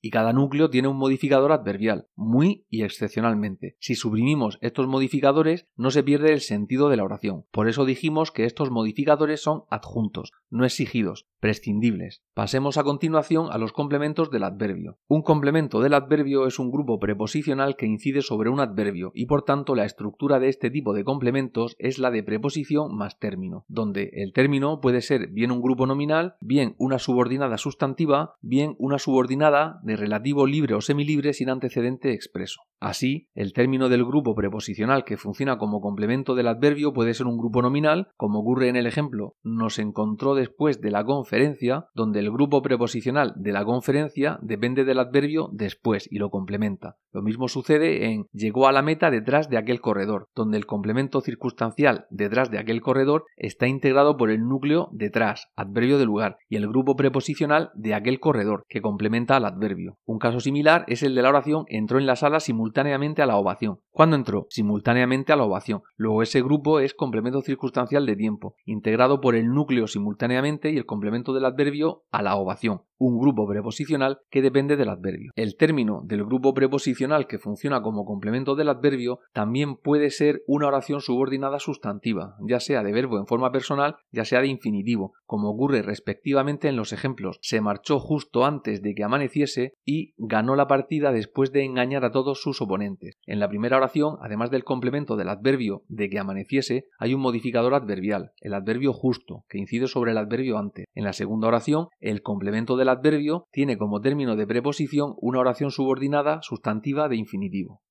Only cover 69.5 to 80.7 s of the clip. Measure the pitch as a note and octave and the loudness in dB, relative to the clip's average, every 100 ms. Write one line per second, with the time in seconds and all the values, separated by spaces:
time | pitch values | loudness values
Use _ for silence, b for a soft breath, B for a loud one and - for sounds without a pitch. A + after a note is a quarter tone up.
69.5 | C3 D3 B2+ A2 G2+ G#2 G2+ A#2+ B2+ C#3+ | 2 2 2 0 -2 -4 -2 0 0 0
70.5 | D3+ D3+ D3+ A2+ G#2+ G#2 A#2 B2 C3 C3 | -2 -2 -2 -4 -4 -2 -4 -2 0 0
71.5 | C3 C#3+ D3 D#3+ - _ - G2+ G2+ F#2 | 2 0 2 -2 -2 _ -2 0 0 -2
72.5 | F2+ A#2 G2 _ _ C3 A#2+ C3+ A2 G#2 | -2 -2 -4 _ _ 2 4 2 2 0
73.5 | G2+ G#2+ - C#3+ D3+ C3 C#3 _ C#3 C3+ | -2 -4 -6 -4 0 0 -2 _ 2 4
74.5 | C3 C#3 D3 A2+ F#2 F#2+ E2 C3 - G#2+ | 4 2 2 2 -2 -6 -6 -10 -4 -4
75.5 | - D#3 D3+ A2 G2+ E2+ G#2 G#2 B2+ C3+ | 2 2 4 0 -2 -4 -4 0 2 2
76.5 | C3 C3+ C#3 C#3 B2 C3 D3+ C3 G#2+ - | 2 2 2 -2 -2 0 0 -2 -6 -8
77.5 | G#2 C#3+ C3+ A2 G#2 G2+ G2+ G#2 A#2+ C3+ | -6 -2 -2 -2 -4 -6 -6 -2 -2 0
78.5 | C#3 D3+ C3 C#3+ C3+ A#2+ B2 b - G#2 | 0 0 2 2 2 -4 -6 b -4 -2
79.5 | B2 D3 C3 - D3 D3 - D3 C#3 - | 0 -2 -4 2 4 2 2 2 2 0
80.5 | C#3+ D3 | 0 2